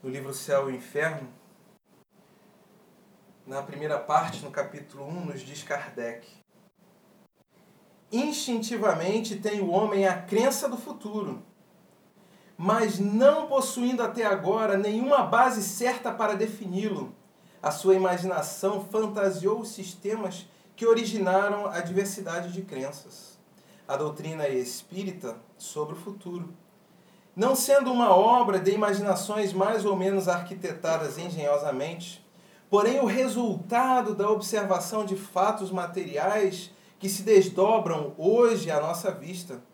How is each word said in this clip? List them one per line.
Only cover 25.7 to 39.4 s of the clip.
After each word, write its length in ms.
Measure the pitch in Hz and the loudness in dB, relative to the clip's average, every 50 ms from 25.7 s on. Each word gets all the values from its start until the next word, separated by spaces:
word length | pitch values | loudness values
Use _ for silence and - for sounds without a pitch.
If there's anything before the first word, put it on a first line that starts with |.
| - 151 151 151 165 | -6 -6 -6 -6 -8
o 40 | |
futuro, 560 | - - 202 196 - - 175 175 175 170 - - - _ _ _ _ _ _ _ _ _ _ _ _ _ _ _ | -12 -12 -14 -14 -12 -12 -10 -10 -10 -10 -12 -14 -20 _ _ _ _ _ _ _ _ _ _ _ _ _ _ _
não 220 | 175 220 262 269 | 0 0 2 2
sendo 380 | 254 - - 277 277 262 254 247 | 0 2 4 4 4 4 4 2
uma 200 | 240 240 214 185 | 4 6 8 8
obra 460 | 185 208 - - 247 240 196 196 185 | 8 8 8 6 6 6 4 2 2
de 120 | - 196 | 2 2
imaginações 840 | 202 214 214 202 196 - 202 202 185 - - 214 208 214 202 185 170 | 2 2 2 2 2 0 0 0 0 0 -2 -4 -2 0 0 0 0
mais 320 | 190 190 208 233 214 196 | 0 2 2 2 0 0
ou 100 | 208 190 | 0 0
menos 320 | 185 185 196 196 196 170 | 0 0 0 0 2 2
arquitetadas 880 | 180 175 175 175 - 190 - - 170 147 - - 160 160 156 156 139 - | 0 0 0 -2 -8 -10 -8 -8 -8 -8 -4 -2 0 0 0 -2 -4 -6
engenhosamente, 1120 | 160 170 180 160 160 147 143 147 143 151 147 131 127 143 165 170 165 - - - - - _ _ - _ - - - _ _ | -8 -8 -8 -6 -4 0 2 2 2 0 -2 -2 -2 -4 -6 -6 -10 -12 -14 -16 -18 -20 _ _ -20 _ -20 -20 -20 _ _
porém 300 | 202 208 208 233 262 277 | 4 4 4 4 2 2
o 60 | 262 | 2
resultado 1080 | 208 196 262 262 240 208 240 240 220 185 175 170 - 233 240 254 262 254 247 214 214 208 | 2 2 2 0 0 0 -2 -2 -2 -2 -4 -4 0 2 2 4 4 4 2 2 0 -2
da 160 | - 202 208 | 0 2 2
observação 760 | 214 208 - - - 208 196 185 185 175 - - 220 214 208 | 2 0 0 -2 -2 -2 0 2 0 0 0 -4 -4 -4 -2
de 100 | 185 190 | -2 -4
fatos 560 | 190 - - - 185 190 214 214 - 196 180 | -6 -6 -4 0 2 2 2 2 -2 -4 -4
materiais 1000 | 185 180 175 170 175 185 170 143 - 147 165 190 208 214 202 190 - - - - - _ - - _ _ | -4 -6 -6 -4 -6 -6 -6 -4 -4 0 0 2 2 2 2 0 0 -4 -12 -14 -20 _ -20 -20 _ _
que 100 | 196 190 | -6 -6
se 140 | 190 - 196 | -4 -2 4
desdobram 880 | 220 214 190 185 135 - 180 190 214 226 220 - 170 165 151 147 135 - | 8 8 8 8 8 4 2 4 6 4 4 2 0 -2 -2 -4 -6 -6
hoje 540 | - 160 196 220 240 240 226 220 180 160 165 | 0 2 4 6 8 6 6 6 2 0 0
à 100 | 156 147 | 0 0
nossa 300 | 151 160 175 - - 196 | 0 0 -4 -2 -2 -4
vista 540 | 160 131 135 165 185 175 | -4 -4 -10 -12 -12 -12